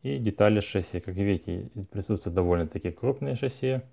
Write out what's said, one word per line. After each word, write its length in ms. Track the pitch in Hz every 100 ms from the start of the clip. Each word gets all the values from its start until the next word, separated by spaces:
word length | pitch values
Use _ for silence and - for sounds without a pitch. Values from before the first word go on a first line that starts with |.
и 160 | 131 139
детали 400 | 107 101 104 107
шасси. 400 | 98 101 87 90
Как 160 | -
видите, 540 | 90 101 92 - 90 120 - 95
присутствуют 420 | 101 - 104 -
довольно-таки 560 | 87 87 87 82 82 87
крупные 460 | 82 123 139 139 123
шасси. 440 | 135 - 131 131 -